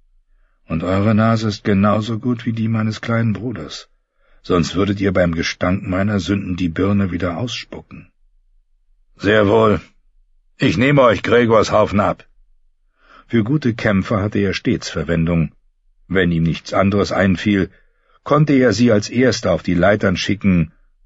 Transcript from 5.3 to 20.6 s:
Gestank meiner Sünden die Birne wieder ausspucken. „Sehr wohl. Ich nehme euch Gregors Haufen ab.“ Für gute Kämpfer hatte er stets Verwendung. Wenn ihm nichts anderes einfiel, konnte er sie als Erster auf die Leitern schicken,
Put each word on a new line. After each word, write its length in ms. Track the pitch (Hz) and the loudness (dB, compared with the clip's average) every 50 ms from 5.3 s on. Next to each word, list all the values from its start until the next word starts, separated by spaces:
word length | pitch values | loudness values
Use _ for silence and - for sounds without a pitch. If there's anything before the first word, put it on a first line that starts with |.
| 82 | 0
Gestank 500 | 82 82 - - - - 87 92 98 - | -2 -4 -6 -6 -4 -2 -2 -2 -2 -4
meiner 380 | 92 92 92 98 104 104 101 | -4 -4 -2 -2 0 -2 -2
Sünden 340 | 85 78 101 98 95 92 92 | -2 0 -2 -2 -2 -4 -6
die 140 | 85 90 85 | -4 -4 -4
Birne 420 | 80 87 92 98 101 101 98 92 | -2 -2 0 0 2 0 0 0
wieder 260 | 85 87 95 90 82 82 | -2 -4 -4 -6 -6 -6
ausspucken. 760 | 123 123 - - - - - - - - - - - _ _ _ _ _ _ _ _ _ _ _ _ _ _ _ _ _ _ _ _ _ _ - | -8 -8 -8 -10 -12 -14 -16 -18 -18 -18 -20 -20 -20 _ _ _ _ _ _ _ _ _ _ _ _ _ _ _ _ _ _ _ _ _ _ -6
„Sehr 320 | - 98 107 110 104 98 | -2 2 2 4 4 4
wohl. 320 | 107 113 113 110 101 80 - - _ _ _ _ _ _ _ _ _ _ _ _ _ - | 4 4 4 4 2 0 -4 -10 _ _ _ _ _ _ _ _ _ _ _ _ _ -2
Ich 200 | - - - 85 | -2 0 0 2
nehme 240 | 123 135 147 139 | 2 2 4 4
euch 220 | 131 120 104 87 - | 4 4 4 2 0
Gregors 500 | - 107 120 120 113 113 107 95 - - | 2 2 2 4 4 4 2 2 2 2
Haufen 260 | 107 107 92 95 101 | 0 2 2 0 0
ab.“ 260 | 101 90 85 - - _ _ _ _ _ _ _ _ _ _ _ _ _ _ _ _ _ - - - - | 0 0 -2 -6 -10 _ _ _ _ _ _ _ _ _ _ _ _ _ _ _ _ _ -20 -20 -12 -4
Für 160 | - 117 107 | -2 -2 0
gute 300 | 110 143 156 - 127 110 | 0 0 0 0 -2 -4
Kämpfer 480 | - - 113 104 95 92 - 120 101 | -2 0 0 0 0 0 0 -2 -2
hatte 180 | 95 110 - 104 | -2 -2 -2 -2
er 140 | 101 95 87 | -2 -2 -2
stets 340 | - - 135 104 - - - | -4 -2 -2 -2 -2 -4 -8
Verwendung. 640 | - 85 76 71 85 82 82 82 87 85 80 71 - _ _ _ _ _ _ _ _ _ _ - | -8 -8 -4 -2 -2 0 0 0 0 0 0 -2 -4 _ _ _ _ _ _ _ _ _ _ -4
Wenn 240 | 90 95 92 85 | 0 0 2 2
ihm 120 | 85 82 82 | 2 0 0
nichts 300 | 82 78 - - - - | 0 -2 -4 -8 -6 -4
anderes 380 | 98 95 101 98 101 95 82 | 0 0 0 2 0 0 0
einfiel, 580 | - - 95 98 92 85 - 110 104 98 90 - _ _ _ _ _ _ _ _ _ _ - | 0 0 2 2 0 0 0 0 0 0 0 -2 _ _ _ _ _ _ _ _ _ _ -4
konnte 300 | - 143 147 151 151 147 | 0 2 2 4 4 4
er 180 | 131 127 123 | 4 4 4
sie 220 | 101 104 123 123 113 | 4 4 4 4 4
als 160 | 107 104 - | 2 0 -2
Erster 420 | - 117 127 127 - - - 92 | -2 0 2 2 0 0 0 -2
auf 100 | 87 80 | -2 -2
die 120 | - - 87 | -2 -2 0
Leitern 420 | 85 87 95 107 104 107 101 92 | 2 4 2 2 2 2 0 -2
schicken, 560 | 85 - - 104 98 - 101 92 87 | -2 -2 -4 -4 -2 0 2 2 2